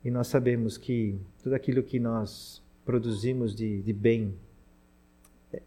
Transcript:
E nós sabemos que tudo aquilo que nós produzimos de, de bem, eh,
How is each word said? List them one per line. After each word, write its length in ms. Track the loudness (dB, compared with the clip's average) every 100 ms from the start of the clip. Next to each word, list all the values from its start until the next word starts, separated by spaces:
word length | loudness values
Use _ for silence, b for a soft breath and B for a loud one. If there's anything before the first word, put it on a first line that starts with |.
E 60 | -2
nós 180 | -2 2
sabemos 500 | 4 4 2 0 -4
que 400 | -2 0 0 -2 -8 -8
tudo 120 | -2
aquilo 280 | 0 2 2
que 160 | 2 0
nós 640 | 0 0 -4 -8 -18 -20 -20 _
produzimos 680 | 0 0 0 -2 0 0 -2
de, 260 | -2 -2 -2
de 100 | -2
bem, 420 | 2 4 4 0 -6 -14 -20 -20 _ _ _ _ _ -20 _ _
eh, 100 | -14